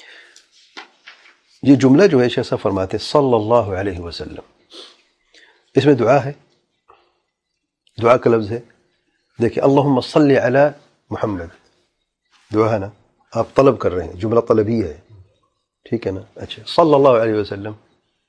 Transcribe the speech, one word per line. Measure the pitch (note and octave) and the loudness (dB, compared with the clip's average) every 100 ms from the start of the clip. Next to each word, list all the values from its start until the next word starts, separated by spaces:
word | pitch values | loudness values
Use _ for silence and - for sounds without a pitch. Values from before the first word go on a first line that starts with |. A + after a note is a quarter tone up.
| - - - - _ _ _ - - _ - - _ _ _ _ | -20 -20 -20 -20 _ _ _ -20 -20 _ -20 -20 _ _ _ _
یہ | C3 C3+ | 2 4
جملہ | C3 C#3+ G3 | 6 4 4
جو | C3+ | 4
ہے، | B2 | 0
شیخ | - A#2 | -2 -4
صاحب | A2 | -4
فرماتے | G#2 G2 F#2+ G#2+ | -4 -4 -4 -6
ہیں، | |
"صلی | - - C3+ | -2 0 2
اللہ | A2+ G#2+ A#2+ G2+ F#2 | 0 2 0 0 -4
علیہ | G2 F2 | -6 -8
وسلم"، | E2+ - D2+ F2 - _ _ - - _ _ _ _ _ _ _ _ | -12 -14 -14 -16 -20 _ _ -20 -20 _ _ _ _ _ _ _ _
اس | C#3 C#3 | 0 2
میں | |
دعا | C3 A2+ C#3 | 2 2 0
ہے، | B2+ - _ _ _ _ _ _ _ _ _ _ _ _ _ _ _ - | -2 -12 _ _ _ _ _ _ _ _ _ _ _ _ _ _ _ -2
دعا | A#2 B2 | 2 2
کا | B2+ | 2
لفظ | A2+ G#2 | 0 -2
ہے۔ | A#2 - _ _ _ _ _ _ - | -10 -12 _ _ _ _ _ _ -4
دیکھیں، | A2+ - | -4 0
"اللہم | C#3 C#3 C#3+ B2+ | 0 2 2 -2
صلی | - D#3+ C#3+ A#2+ | 0 0 2 2
علی | A#2+ C3 D3 - _ _ - | 2 2 0 -2 _ _ -12
محمد"، | G#2 A2+ F#2+ E2+ _ _ _ _ _ _ _ _ _ - | -8 -6 -6 -10 _ _ _ _ _ _ _ _ _ -6
دعا | G#2+ A2 | 0 0
ہے | A2 | -2
نا، | G2+ - _ _ _ | -6 -14 _ _ _
آپ | A2+ A2+ | -6 -2
طلب | - C3+ A#2 | 2 2 2
کر | G2 | -2
رہے | F2+ | -4
ہیں، | E2+ | -8
جملہ | F2 A2 A#2 | -8 -2 0
طلبی | - A2 G#2+ A#2 | 2 0 0 -2
ہے، | F2+ D2 _ - _ _ _ _ _ _ | -4 -10 _ -20 _ _ _ _ _ _
ٹھیک | - A#2 G2 | -8 -6 -6
ہے | |
نا؟ | F#2+ - | -8 -12
اچھا، | - G2 - A2 | -18 -16 -16 -4
"صلی | - E3 | 2 4
اللہ | C#3+ C#3 | 4 4
علیہ | A#2 A2+ | 4 0
وسلم"، | G#2+ G2+ G2 G#2+ G#2+ _ _ _ _ | -2 -4 -8 -12 -16 _ _ _ _